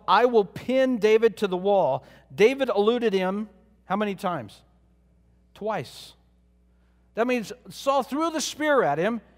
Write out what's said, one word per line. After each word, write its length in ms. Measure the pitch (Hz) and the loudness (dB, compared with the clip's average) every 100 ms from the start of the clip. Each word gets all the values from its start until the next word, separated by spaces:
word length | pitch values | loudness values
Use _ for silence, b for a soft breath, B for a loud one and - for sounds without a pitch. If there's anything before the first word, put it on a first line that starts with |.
| - | 2
"I 200 | 190 247 | 4 4
will 180 | 233 | 2
pin 540 | 196 - - 262 262 247 | 0 -4 -2 0 0 2
David 400 | 214 220 226 185 | 4 4 2 0
to 80 | 202 | -4
the 100 | 180 | -2
wall." 480 | 190 202 151 135 B B B | 0 2 2 -2 B B B
David 340 | 135 214 269 254 | 2 2 4 -2
eluded 460 | 196 208 247 233 | 2 2 2 0
him 340 | 190 185 196 214 - _ _ - | 0 -2 -4 -8 -14 _ _ -6
how 100 | 196 | -4
many 180 | 208 | -4
times? 460 | 196 196 165 107 - _ _ _ _ _ _ _ _ _ | -4 -6 -6 -10 -18 _ _ _ _ _ _ _ _ _
Twice. 580 | - 202 202 120 - - - _ _ _ _ _ _ _ _ _ | -10 -6 -6 -8 -16 -20 -20 _ _ _ _ _ _ _ _ _
That 120 | - 247 | -4 -2
means 240 | 247 196 - - | -2 -6 -14 -18
Saul 320 | - 269 277 | -10 -2 -2
threw 280 | 240 277 330 | -2 -4 -4
the 120 | 320 | -4
spear 400 | - - 302 277 | -8 -4 0 2
at 160 | 170 143 | 2 0
him, 240 | 185 233 - | -2 -4 -12